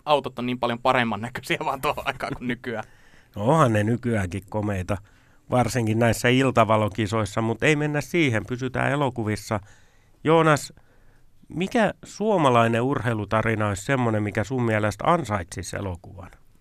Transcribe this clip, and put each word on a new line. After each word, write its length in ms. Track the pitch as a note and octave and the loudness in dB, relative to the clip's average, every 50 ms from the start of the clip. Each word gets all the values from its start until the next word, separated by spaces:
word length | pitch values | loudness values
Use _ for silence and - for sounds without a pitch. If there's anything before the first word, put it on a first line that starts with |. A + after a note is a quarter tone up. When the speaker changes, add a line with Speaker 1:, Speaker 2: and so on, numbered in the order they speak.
| _ | _
Speaker 1:
autot 340 | D3+ D3+ C#3 C3+ C3 B2+ A#2+ | 2 2 2 2 -2 -6 -6
on 80 | A#2+ | -4
niin 120 | B2 B2 B2 | -4 -2 -2
paljon 200 | A#2+ A#2+ A#2 A#2 | -2 -2 -2 0
paremman 420 | - C3 C3 B2+ A#2 A2+ G#2 G2+ | 2 4 4 4 2 2 0 -4
näköisiä 380 | A#2 A#2+ - - - - E3 - D#3+ | -6 -8 -8 -10 -4 -4 -4 -2 -2
vaan 160 | D3 C3+ C3 | -4 -4 -2
tuohon 260 | C3+ D3 C3 - - | -2 -4 -4 -2 -4
aikaan 260 | C#3 C3 - - - C#3 - | -6 -6 -4 -6 -8 -6 -6
kuin 100 | B2+ B2 | -6 -6
nykyään. 360 | A#2+ A#2+ - B2 A2+ G#2+ G#2+ - - _ _ - - - _ _ _ | -6 -6 -6 -6 -8 -8 -8 -12 -18 _ _ -20 -20 -20 _ _ _
Speaker 2:
No 80 | G2+ G#2 | -2 2
onhan 280 | B2 D#3+ D#3+ D3 A#2+ | 2 4 4 4 4
ne 120 | A2 G#2 G#2 | 4 2 2
nykyäänkin 580 | A2 A#2+ A#2+ - A#2+ A2+ G#2 F#2+ F2 F2+ G2 - - | 2 0 0 -2 -2 -2 -2 -2 -4 -6 -8 -8 -6
komeita, 480 | - G#2+ G#2 G#2 G2+ F#2 F2+ - G#2 G2 - - _ _ _ _ _ _ _ - | -4 -4 -2 -2 -2 -4 -2 -4 -4 -6 -6 -12 _ _ _ _ _ _ _ 0
varsinkin 480 | C3 B2 A#2+ A2 - B2+ A2+ G#2+ A2 A2+ | 0 2 2 2 0 0 0 0 2 4
näissä 300 | A#2+ A#2 A2 - - B2 | 4 4 2 2 2 2
iltavalokisoissa, 1120 | B2+ C3 C3+ C3 A#2+ A#2+ A2 G#2 A2 A2 G#2+ G2+ - - G#2+ G2 A2+ A2+ G#2 - - A2 | 4 4 4 4 4 4 4 4 4 2 2 0 0 -2 -2 0 0 -2 -2 -2 -2 -2
mut 220 | A2+ A2+ A2+ - | -2 -2 -2 0
ei 140 | - D3+ D#3 | 2 2 2
mennä 240 | D3 D3+ D3 D3 D3 | 2 0 -2 -2 -4
siihen, 460 | - - - F3 D#3 C3+ A2+ G#2 G#2 | -4 -2 0 0 2 2 0 -2 -4
pysytään 460 | - B2+ B2 C3 B2+ B2+ B2 B2 B2+ | -4 -6 -6 -6 -4 -2 -2 0 0
elokuvissa. 680 | C3+ D3 D3 B2+ B2+ B2 G#2+ G#2+ G#2+ G#2 - - A2+ G2 F#2+ - - - - _ _ _ _ _ _ _ - | 0 0 0 -2 -2 -2 -2 -2 -2 -4 -4 -4 -4 -4 -4 -8 -18 -20 -20 _ _ _ _ _ _ _ 2
Joonas, 480 | C#3+ E3 E3 D#3+ D#3+ D3 C3 - - - - - _ _ _ _ - - - - _ _ _ - - | 4 4 4 6 4 2 2 0 -8 -16 -20 -20 _ _ _ _ -20 -20 -20 -20 _ _ _ -20 -10
mikä 460 | - D#3 F#3+ - - A#3+ G#3 E3+ - - - | -6 -6 -6 -2 0 2 2 2 0 -4 -12
suomalainen 760 | - - - G#3 A3 G#3 F3 D3 C3 A#2+ A#2 A#2 A2+ A#2 A2+ | -18 -8 -4 0 0 2 4 4 4 6 6 4 4 2 2
urheilutarina 840 | A#2+ C3+ C#3+ A2 G2+ B2 A2+ G#2+ G#2 G2 C3+ - G#2+ A2+ A2+ G#2 G#2+ G#2 | 0 0 -2 -2 -2 -2 -2 -2 -2 -2 0 0 0 0 0 0 0 -2
olisi 160 | G2+ - - | -2 -4 -2
semmonen, 380 | - C#3 B2+ B2 A2+ A2 G#2+ | -2 0 0 2 0 0 0
mikä 220 | G#2+ G#2 G#2 A2 G#2 | -2 -2 -2 -4 -4
sun 180 | - C3+ B2+ | -2 -2 -2
mielestä 420 | A#2 A2+ A2 G#2+ G#2+ G#2 - - - | 0 0 2 2 0 0 -2 0 0
ansaitsisi 680 | D3 F3 E3+ C#3+ G#2 G#2+ G#2 G2 - - G2 - - - | 2 2 2 0 -2 -4 -4 -4 -6 -10 -12 -10 -8 -8
elokuvan? 540 | G2 G2 F#2+ F2 F2 - F#2+ F#2 F2+ F#2 - - - - - - _ | -8 -6 -6 -8 -10 -12 -16 -18 -18 -18 -20 -20 -20 -20 -20 -20 _